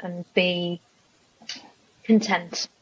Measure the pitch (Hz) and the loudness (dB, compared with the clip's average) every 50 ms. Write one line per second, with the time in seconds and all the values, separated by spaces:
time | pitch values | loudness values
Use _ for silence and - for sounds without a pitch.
0 | - 180 175 175 175 _ - 202 180 180 180 175 175 175 175 175 _ _ _ _ | -8 -10 -10 -10 -10 _ 0 0 2 2 0 0 -2 -4 -4 -6 _ _ _ _
1 | _ _ _ _ _ _ _ _ - - - - - - - _ _ _ _ _ | _ _ _ _ _ _ _ _ -16 -16 -16 -16 -16 -20 -20 _ _ _ _ _
2 | - - 220 214 214 202 190 175 175 170 - - - - _ _ | 2 4 4 4 6 4 -2 -2 -2 -6 -8 -10 -10 -10 _ _